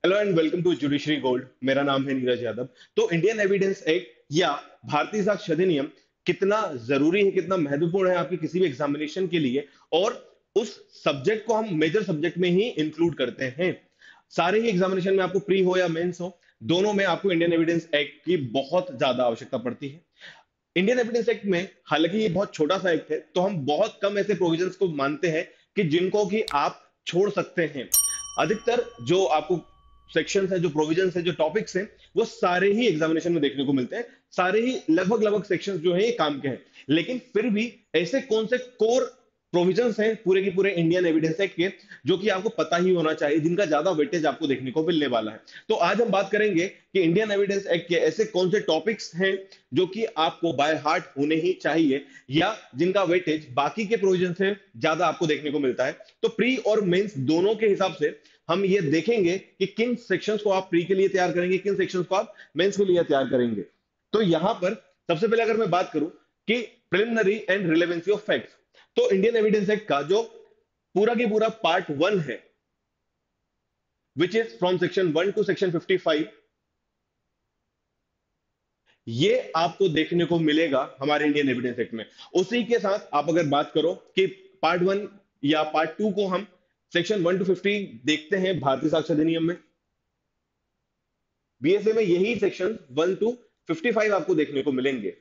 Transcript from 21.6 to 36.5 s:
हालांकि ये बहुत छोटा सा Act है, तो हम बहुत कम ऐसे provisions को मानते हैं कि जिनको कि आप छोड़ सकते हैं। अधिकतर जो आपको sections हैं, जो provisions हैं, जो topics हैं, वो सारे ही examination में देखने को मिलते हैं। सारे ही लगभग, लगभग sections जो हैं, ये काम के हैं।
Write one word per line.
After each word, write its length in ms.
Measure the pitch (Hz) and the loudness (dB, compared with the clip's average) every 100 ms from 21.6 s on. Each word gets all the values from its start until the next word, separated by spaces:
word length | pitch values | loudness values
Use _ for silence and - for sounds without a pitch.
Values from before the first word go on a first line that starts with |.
| 190 _ | -4 _
हालांकि 320 | - 151 165 208 | -4 0 2 2
ये 120 | 220 | 0
बहुत 240 | 170 202 | -2 -4
छोटा 240 | - 151 190 | -2 0 0
सा 140 | 185 | 0
Act 200 | 156 - | -2 -2
है, 80 | 156 - | -8 -4
तो 60 | 185 | -2
हम 240 | 190 185 | 0 -2
बहुत 340 | 131 151 208 - | -2 0 0 0
कम 160 | 202 202 | -2 -2
ऐसे 180 | 202 | -2
provisions 400 | 180 180 165 185 | 0 0 0 -2
को 120 | - 190 | -2 -2
मानते 400 | 147 139 147 180 | 0 -2 0 -2
हैं 200 | 156 - _ _ | -2 -6 _ _
कि 80 | - | -2
जिनको 420 | 170 165 185 208 | 2 2 2 0
कि 180 | 202 214 - | 0 -2 0
आप 400 | 143 165 - _ _ - | 0 0 -4 _ _ -4
छोड़ 220 | 170 202 | 0 0
सकते 320 | 190 - - | 0 -4 -2
हैं। 280 | 156 143 110 - - - - - | -4 -4 -2 -2 -2 -6 -8 -2
अधिकतर 460 | 160 214 - 240 - - | -2 0 0 -2 -4 -10
जो 240 | 120 180 | 0 2
आपको 400 | 185 151 151 170 - _ _ _ _ | 2 0 0 -4 -6 _ _ _ _
sections 420 | 165 151 196 185 | -4 0 -2 0
हैं, 100 | 185 | -2
जो 80 | 170 | 0
provisions 460 | 147 156 165 190 | 0 0 0 0
हैं, 80 | 180 | -2
जो 80 | 170 | -4
topics 440 | 156 156 196 - 180 | -2 -2 -2 -4 -6
हैं, 120 | 214 - _ | -6 -14 _
वो 100 | 180 | -4
सारे 460 | 226 - 190 180 196 | -4 -2 0 2 2
ही 160 | 208 240 | 2 2
examination 440 | 156 160 160 170 | 2 0 0 0
में 100 | 170 | 0
देखने 240 | 143 135 | 0 -2
को 80 | 135 | 0
मिलते 220 | 135 120 | 0 -2
हैं। 100 | 202 240 _ _ | -6 -10 _ _
सारे 300 | - 180 208 | -2 0 2
ही 180 | 240 262 - | 0 -4 0
लगभग, 340 | 160 185 226 | 2 2 2
लगभग 200 | 214 208 | 2 0
sections 360 | - 170 - 185 | -2 -4 -4 -2
जो 140 | 175 | 0
हैं, 80 | 175 | 2
ये 100 | 233 | 0
काम 280 | - 151 143 | 0 -2 -2
के 80 | |
हैं। 180 | 135 | -6